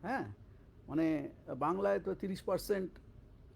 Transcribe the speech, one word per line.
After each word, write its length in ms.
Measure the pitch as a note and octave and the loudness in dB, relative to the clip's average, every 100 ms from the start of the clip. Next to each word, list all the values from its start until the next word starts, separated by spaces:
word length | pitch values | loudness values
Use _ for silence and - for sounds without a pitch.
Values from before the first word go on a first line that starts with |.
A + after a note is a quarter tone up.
হ্যাঁ, 300 | F3 B3+ G#2+ - - - - - - | -2 -2 -4 -10 -16 -20 -20 -20 -4
মানে, 400 | D3+ D#3+ D#3 C#3+ - - C#3 | 2 4 2 -2 -10 -8 0
বাংলায় 420 | D3 F#3 G3+ G3 | 2 4 4 2
তো 140 | G3 | 0
তিরিশ 280 | F#3 G3 F#3+ | -2 -2 -4
পার্সেন্ট 480 | - F#3 - G3+ F#3 - - - - - - | 0 0 2 0 0 -6 -20 -20 -20 -20 -20